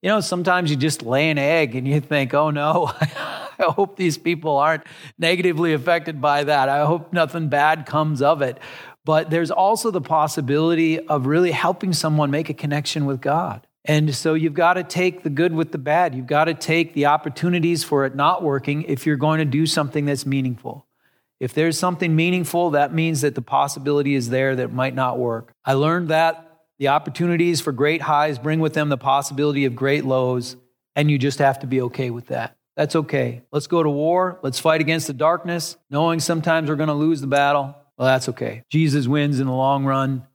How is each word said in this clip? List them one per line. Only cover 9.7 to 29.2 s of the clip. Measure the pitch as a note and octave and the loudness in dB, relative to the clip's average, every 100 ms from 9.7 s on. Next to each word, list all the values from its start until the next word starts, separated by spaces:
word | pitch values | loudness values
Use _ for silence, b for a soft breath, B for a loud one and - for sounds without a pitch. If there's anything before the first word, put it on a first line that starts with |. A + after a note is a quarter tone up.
| A3 A3+ | 2 0
the | F#3 | -4
possibility | C3+ D#3+ D3+ - C3 C#3+ D#3+ E3 D#3+ D#3+ | 0 0 0 -2 -2 0 2 2 2 0
of | - D3+ C3 | -2 -2 2
really | D#3 F3+ | 2 2
helping | D#3 E3+ F#3 F#3+ | 2 -2 -2 -2
someone | D#3+ D#3+ D3+ C#3+ | -2 0 0 2
make | C#3+ E3 | -2 -4
a | |
connection | C#3+ D3 C#3+ D3 D#3 C#3+ | -6 -4 -4 -4 -4 -2
with | C3+ | -2
God. | C#3 D3+ - G#2+ _ _ | -2 -2 -2 -8 _ _
And | - D3+ D3+ | 0 2 2
so | C3 D#3+ | 0 0
you've | D#3+ D#3+ | 0 0
gotta | D3 E3+ F3+ | 2 2 2
take | F3 F3 F3+ F#3 | -2 0 0 -2
the | D#3 | -6
good | C#3 F3 | 0 0
with | D#3+ D#3+ | 0 -2
the | D#3+ | -4
bad. | C3+ D#3+ F3 | 0 2 2
You've | C3 B2+ | -2 -2
gotta | D3 D#3+ | 0 2
take | D#3+ - E3 E3 | -2 0 0 0
the | C#3+ C#3+ | 2 2
opportunities | D3+ D#3 - E3+ F3 E3+ E3+ | 2 0 -2 0 2 2 0
for | - C#3+ C3+ | 0 0 0
it | |
not | C3+ D3 F3+ | 2 2 2
working | E3 C#3 C3+ D3 | 0 -2 -2 -4
if | E3 C#3 | -2 -2
you're | D#3 C#3+ | 0 0
going | D3+ D#3 | 2 2
to | |
do | D#3 C#3+ D#3+ | 0 0 0
something | D#3+ C#3+ D3+ | 0 -2 -2
that's | C#3+ C#3 | -2 -2
meaningful. | C#3 C3+ C3 A#2 - C#3 _ _ _ _ _ _ | -2 -2 -2 -6 -10 -16 _ _ _ _ _ _
If | B2+ | -6
there's | - E3 D#3+ | 0 0 0
something | F3+ E3+ F3 | -2 -2 0
meaningful, | D#3+ E3+ F3+ E3 E3+ F3 | 2 2 0 -2 0 2
that | D3 C#3+ | 2 2
means | D#3+ E3 D#3 | 0 0 0
that | D3 | -2
the | C#3 | -2
possibility | A#2+ C#3 C#3 C#3 C3+ D3 C#3+ | -2 0 0 -2 -2 0 2
is | C#3 A#2 | 0 0
there | B2+ C3+ | 0 0
that | C3 | 0
it | B2 | -4
might | B2 C3 | -2 -4
not | B2+ B2+ B2 | 0 -2 -2
work. | A#2+ A2+ A2+ _ | -2 -4 -8 _
I | - | -2
learned | C3+ D3+ E3+ E3+ | 2 2 0 0
that | D#3 E3 E3 - _ _ _ | 2 2 0 -14 _ _ _
the | C#3 | 0
opportunities | C#3+ D3+ B2+ F3 E3+ F3 E3 | 0 -2 -2 0 2 2 2
for | - | -2
great | B2+ D3 E3 | 0 0 0
highs | - D3 D3+ C3+ | 0 2 2 -2
bring | C3+ D#3+ | -2 0
with | D#3 | 0
them | D#3 D3 | 0 -2
the | C3+ | 0
possibility | C#3 C#3 | 2 0